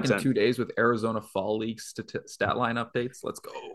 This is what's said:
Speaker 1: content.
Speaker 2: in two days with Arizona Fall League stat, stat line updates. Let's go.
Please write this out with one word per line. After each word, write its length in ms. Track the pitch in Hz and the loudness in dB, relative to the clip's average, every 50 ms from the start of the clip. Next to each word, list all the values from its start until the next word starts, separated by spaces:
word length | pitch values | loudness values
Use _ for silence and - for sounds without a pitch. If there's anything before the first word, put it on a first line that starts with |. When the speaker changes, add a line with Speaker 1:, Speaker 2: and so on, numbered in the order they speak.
| - | 6
Speaker 1:
content. 160 | 127 107 98 | 4 4 4
Speaker 2:
in 40 | - | 4
two 100 | 135 117 | 4 4
days 260 | 107 104 120 123 123 | 6 4 4 4 2
with 120 | 113 - - | -2 -2 2
Arizona 440 | - 113 117 120 110 107 113 110 107 | 4 4 4 4 2 0 0 -2 -2
Fall 360 | - - - 95 95 107 107 | -4 -4 -4 -2 -2 0 -2
League 220 | 110 110 113 113 117 | -2 -2 -4 -6 -8
stat, 500 | - - - - - - - 127 - - | -12 -10 -10 -10 -10 -8 -8 -10 -8 -10
stat 280 | - - - - - | -4 -2 0 0 2
line 180 | 120 123 117 117 | 0 0 0 0
updates. 440 | 120 117 117 - 123 120 127 - - - | -2 -4 -2 -2 -2 -2 -2 -6 -8 -10
Let's 160 | - - - | -10 -10 -10
go. 120 | - - - - - - | -12 -12 -12 -12 -12 -12